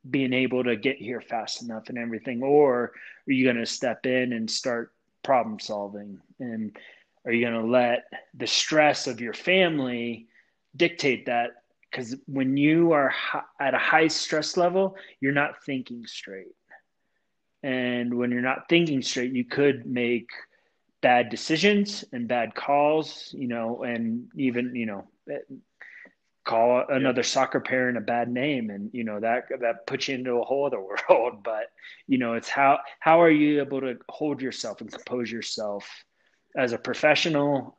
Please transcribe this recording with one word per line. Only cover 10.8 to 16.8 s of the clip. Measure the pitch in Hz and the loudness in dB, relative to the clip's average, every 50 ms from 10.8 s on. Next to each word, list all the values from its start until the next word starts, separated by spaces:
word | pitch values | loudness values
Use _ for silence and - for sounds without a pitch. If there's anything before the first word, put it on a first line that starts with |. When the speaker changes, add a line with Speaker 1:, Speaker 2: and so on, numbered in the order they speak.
| 170 170 175 - - 139 123 104 - | 0 0 0 0 0 0 0 0 -2
Speaker 1:
that? | 127 120 120 120 120 - _ _ _ _ _ _ _ | -2 -2 -2 -2 -2 -8 _ _ _ _ _ _ _
'Cause | - 131 127 110 127 135 _ | -10 -10 -8 -8 -10 -12 _
when | - 135 135 131 131 135 | -6 -2 -2 0 0 2
you | 143 143 151 160 165 170 170 | 4 4 4 6 6 4 4
are | 160 143 139 131 | 4 4 2 2
hi-, | - - - - - 151 - - _ - | 0 -2 -4 -4 -6 -6 -8 -10 _ -4
at | 143 135 135 | -2 0 0
a | 120 | 0
high | - - - 160 165 160 | 2 4 4 6 4 4
stress | 156 - - - 165 156 151 - - | 2 -2 -4 -2 -2 -2 -2 -2 0
level, | 180 175 175 170 190 196 190 190 - - - - _ | 2 2 2 4 2 0 0 -2 -8 -20 -20 -10 _
you're | 135 139 | -2 0
not | 143 143 147 147 - - - | 2 2 0 0 -4 -10 -8
thinking | - 139 131 120 - 120 120 113 | -6 -6 -6 -6 -8 -14 -14 -14
straight. | - - - - 98 95 95 90 - - _ _ _ - - | -14 -14 -14 -14 -14 -14 -14 -14 -18 -20 _ _ _ -20 -20